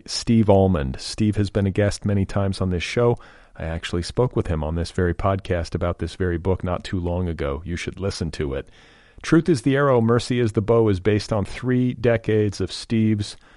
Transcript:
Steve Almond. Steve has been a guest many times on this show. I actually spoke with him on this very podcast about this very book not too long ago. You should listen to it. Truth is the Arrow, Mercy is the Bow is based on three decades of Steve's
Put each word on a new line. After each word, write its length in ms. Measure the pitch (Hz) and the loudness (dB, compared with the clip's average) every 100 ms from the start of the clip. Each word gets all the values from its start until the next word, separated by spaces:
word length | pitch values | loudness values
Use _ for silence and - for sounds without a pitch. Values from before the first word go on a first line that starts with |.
| - | -6
Steve 440 | - - 113 107 | -6 2 4 6
Almond. 520 | 98 95 87 67 64 | 6 6 2 -2 -6
Steve 340 | - - 107 101 | -10 -2 0 0
has 140 | 104 | -2
been 180 | 107 98 | 0 0
a 40 | |
guest 340 | 95 101 - 104 | 2 0 0 -2
many 180 | 101 | 0
times 380 | 95 104 98 95 | 0 -2 -2 -2
on 80 | 95 | -2
this 120 | 87 | -2
show. 360 | - - 120 120 - - _ - | -2 0 2 0 -6 -20 _ -10
I 40 | 82 | -6
actually 380 | 82 - 87 | -6 -4 -6
spoke 340 | 87 - 123 117 | -4 -2 0 0
with 100 | - | -2
him 160 | 80 | -4
on 120 | 76 82 | -2 -4
this 160 | 85 | -4
very 220 | - 90 | -2 -2
podcast 640 | 85 98 98 - 87 85 85 | 0 -2 -2 -2 -4 -4 -4
about 240 | 87 87 | -4 -4
this 160 | 80 - | -8 -4
very 220 | 90 85 | -2 -2
book 260 | 90 90 | -2 -2
not 220 | 90 87 - | -2 -6 -4
too 120 | 95 | -6
long 300 | 87 87 90 | -4 -2 -4
ago. 340 | 80 71 69 85 | -4 -4 -6 -8
You 100 | 85 | -8
should 240 | - - | -8 -6
listen 320 | 98 - 82 | -8 -4 -8
to 220 | - 73 | -6 -6
it. 160 | 67 - - - _ _ - | -6 -10 -20 -20 _ _ -14
Truth 280 | - 160 165 | 2 4 4
is 140 | 143 | 2
the 120 | 143 135 | 2 2
Arrow, 240 | 143 123 | 4 4
Mercy 400 | 113 120 - 120 | 4 2 2 0
is 140 | 120 | 2
the 80 | 110 | 0
Bow 260 | 101 117 110 | 2 4 4
is 140 | 92 | 2
based 320 | 104 104 - | 2 0 0
on 100 | 110 | -2
three 500 | 92 - 123 123 127 | -2 -4 0 2 0
decades 680 | 120 117 117 - 107 107 - | 0 2 2 2 2 2 -2
of 100 | 92 | -6
Steve's 640 | - - 113 110 107 104 - - | -6 -2 2 2 0 -2 -10 -20